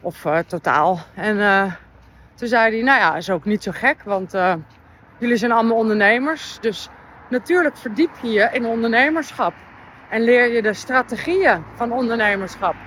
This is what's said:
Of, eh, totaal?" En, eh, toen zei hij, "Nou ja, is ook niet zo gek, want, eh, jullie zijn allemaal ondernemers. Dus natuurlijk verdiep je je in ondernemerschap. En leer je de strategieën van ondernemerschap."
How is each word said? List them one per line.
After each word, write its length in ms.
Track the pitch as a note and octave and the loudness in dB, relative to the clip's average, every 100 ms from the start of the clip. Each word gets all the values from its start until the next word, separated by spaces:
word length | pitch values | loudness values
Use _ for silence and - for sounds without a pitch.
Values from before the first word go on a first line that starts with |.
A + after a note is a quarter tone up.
Of, 240 | E3+ E3 E3 | -10 -6 -2
eh, 120 | D#3 E3+ | -2 -2
totaal?" 520 | E3+ - C3+ D#3 F3+ D#3+ | -6 0 2 2 0 -6
En, 260 | - G#3 G#3 | -8 -4 0
eh, 320 | G3+ G3 G3 F3 - - - - - | 2 2 0 -6 -18 -20 -20 -20 -20
toen 140 | - A#3 | -12 -2
zei 240 | A#3 A3+ | 2 2
hij, 120 | A3 | 2
"Nou 160 | B3 C4+ | 2 4
ja, 160 | F3+ D#3 | 2 0
is 140 | F3 | -2
ook 160 | F3+ G3+ | -4 -2
niet 180 | G#3+ | -4
zo 80 | G3+ | -4
gek, 280 | - B3 D4+ | -2 -2 -2
want, 300 | G#3 G3 F#3+ | -4 -6 -4
eh, 200 | G3 F3+ E3+ D#3 - - - - - | -2 0 0 -6 -20 -20 -20 -20 -8
jullie 200 | A#3+ A#3+ | -2 0
zijn 140 | A#3+ | 2
allemaal 260 | A#3 A3+ A3+ | 2 2 2
ondernemers. 800 | A3 G#3+ G3+ A#3 C#4 D#4+ - - | 0 2 4 2 0 -6 -10 -6
Dus 280 | A3+ F#3+ - - - - - | -6 -6 -14 -20 -20 -20 -6
natuurlijk 480 | B3 - F4+ D#4 - | -6 0 2 2 -2
verdiep 340 | A#3+ G#3 D#4+ - | -10 -2 -2 -2
je 80 | A#3+ | -2
je 200 | G#3+ A3 | 2 2
in 140 | B3+ A#3 | 0 -2
ondernemerschap. 880 | A3+ A#3 A3+ C#4 D#4+ D4 - E3+ - - - - - - | -2 0 2 2 0 -6 -4 -4 -4 -20 -20 -20 -20 -8
En 120 | A3 | -2
leer 320 | A#3 B3 B3 | 4 4 4
je 80 | A#3 | 2
de 120 | G#3+ | 0
strategieën 920 | G3+ - C4 B3+ G#3 - F#4 F4 F#3+ D#3 - | -4 0 0 0 -6 -2 2 4 2 -2 -6
van 160 | A#3+ | -4
ondernemerschap." 840 | A#3+ A#3+ A3+ G#3+ G3+ F#3 - F#3+ - | -2 -2 0 0 0 -6 -4 -4 -4